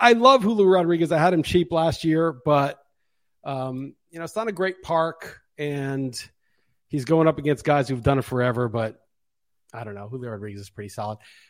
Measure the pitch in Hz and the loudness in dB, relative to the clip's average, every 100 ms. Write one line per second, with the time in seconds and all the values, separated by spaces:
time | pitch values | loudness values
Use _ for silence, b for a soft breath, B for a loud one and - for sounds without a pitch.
0 | 240 233 254 269 202 220 190 185 170 170 | 4 6 6 6 4 4 4 4 4 2
1 | 165 160 170 180 147 180 170 165 165 - | 2 2 4 2 2 0 0 0 0 0
2 | 165 160 165 131 156 143 143 - _ _ | 0 2 0 -2 0 2 2 -4 _ _
3 | _ _ _ _ 147 135 131 131 139 - | _ _ _ _ -10 -8 -8 -8 -12 -16
4 | _ 165 165 214 226 180 190 185 - 165 | _ -14 -10 -8 -6 -4 -4 -6 -4 -2
5 | 165 156 - - _ - 147 143 139 135 | -2 -6 -16 -20 _ -10 -8 -6 -6 -6
6 | 131 120 - _ _ _ _ _ _ 147 | -6 -10 -16 _ _ _ _ _ _ -6
7 | 123 160 160 151 147 143 - 147 127 127 | 0 2 4 2 -2 -2 0 0 0 -2
8 | 117 139 127 127 123 117 120 113 110 - | 0 0 0 -2 0 0 -2 -2 -6 -8
9 | _ _ _ _ _ _ _ 113 110 101 | _ _ _ _ _ _ _ -14 -12 -12
10 | 104 131 123 107 107 101 98 - 104 - | -12 -12 -10 -10 -12 -14 -18 -16 -16 -10
11 | 104 107 b b | -10 -10 b b